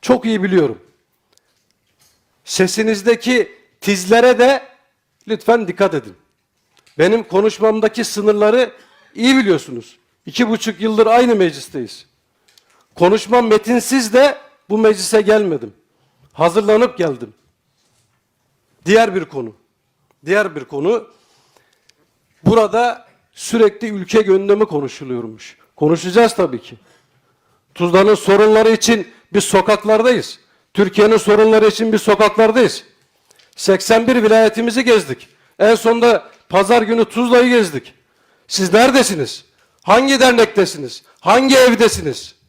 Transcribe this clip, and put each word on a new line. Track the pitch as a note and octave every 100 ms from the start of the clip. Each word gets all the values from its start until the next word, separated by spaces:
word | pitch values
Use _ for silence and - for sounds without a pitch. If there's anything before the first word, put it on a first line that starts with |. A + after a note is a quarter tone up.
Çok | - B3 A3+
iyi | A3
biliyorum. | F#3+ F#3 D3 A2 _ _ _ _ _ _ _ _ _ _ _ _ _ _ _ _ -
Sesinizdeki | - F#3 F#3 A3 G#3+ G3 A#3 A#3 B3 G3 - _ _
tizlere | - G3 F3+ A3+ B3 A#3+
de | B3 C4+ C4 _ _ _ _ _ -
lütfen | A3 - A#3 G3+
dikkat | F3 G3
edin. | D#3+ G#2+ F2+ _ _ _ _ _ _ _ -
Benim | E3+ A3+
konuşmamdaki | G#3+ F#3 G#3+ - A3 A3 A3 A3
sınırları | A3+ - G#3 G#3 G#3+ A#3 A#3+ - _ _ _ -
iyi | A#3 C4
biliyorsunuz. | G#3+ E3 - A#2+ A2+ _ _ _ -
İki | - A#3+
buçuk | A3 - G3
yıldır | A3 A3 A3
aynı | A#3 B3 A3
meclisteyiz. | F3+ C#3 - D3 A2+ - _ _ _ _ _ _ _ _ _ -
Konuşmam | F3 G#3 G3+ B3 A#3
metinsiz | G#3+ G#3+ A#3+ A3+ C4 A3+
de | A#3 C#4+ C4+ - _ _
bu | G#3
meclise | A3 G#3 F#3+ A3
gelmedim. | G3+ G#3+ G3+ D3+ A2+ G2 _ _ _ _ _
Hazırlanıp | - E3 F3 G#3 G#3+ A#3+ A#3+
geldim. | E3+ B2+ A2+ _ _ _ _ _ _ _ _ _ _ _ _ _ _ _ -
Diğer | G#3+ A3+ F#3
bir | D#3+
konu. | C#3 A#2 G#2 _ _ _ _ _ _ C#3
Diğer | G3 G3+ D3+
bir | B2+
konu. | C#3+ D#3 A#3 - _ _ _ _ _ _ _ _ _ _ _ _ _ -
Burada | A3+ G#3+ G#3+ A#3+ - _ _ _ _
Sürekli | - A#3 G#3+ G3+ A#3
ülke | G#3 F3 A3
gündemi | G3+ F#3+ G3 G3+ G#3+
konuşuluyormuş. | D3+ C#3 - C3+ B2 A2+ A2 - _ _ _
Konuşacağız | D3+ E3 F#3 F#3 A3+ A3+
tabii | F3 B2
ki. | - A#2+ _ _ _ _ _ _ _ _ _ -
Tuzla'nın | F3 F3 G3 G#3
sorunları | - G3+ G#3+ G#3+ A3
için | A3 - A3+ F3+ _ _
biz | F#3+
sokaklardayız. | F#3 G3 F#3 G#3 G#3 A3 A#3 A#3 - - _ _ _
Türkiye'nin | - G3 G3 G#3 A3
sorunları | G#3+ G#3 A3 A3 G#3+
için | G#3 A3+
biz | G#3+
sokaklardayız. | - G3+ G#3+ A3 A3 A3+ G#3+ - - _ _ _ _ _ _ _
Seksen | - F#3+ - A3+ A#3
bir | B3+
vilayetimizi | G#3+ A3 A3 A3 A#3 A3+
gezdik. | B3 A3+ D3+ B2+ - _ _ _
En | G3+ A3+
sonda | A3+ A#3 A#3+ G#3+ - _ _
pazar | F3+ F#3+ A#3+
günü | G#3+ A#3 A3
Tuzla'yı | A3+ B3 A#3+ B3
gezdik. | A#3+ G3 C#3+ - _ _ _ _ _ _
Siz | - F#3+
neredesiniz? | G3 B3+ C4+ A#3 F3 C3 - _ _ _ _
Hangi | - G#3+ C4+ C4+
dernektesiniz? | B3+ A#3+ A#3 G3+ F#3 D3+ C3 - _ _
Hangi | F3 A3+ C4+ C4
evdesiniz? | B3+ A3+ A3+ - D#3+ B2 - _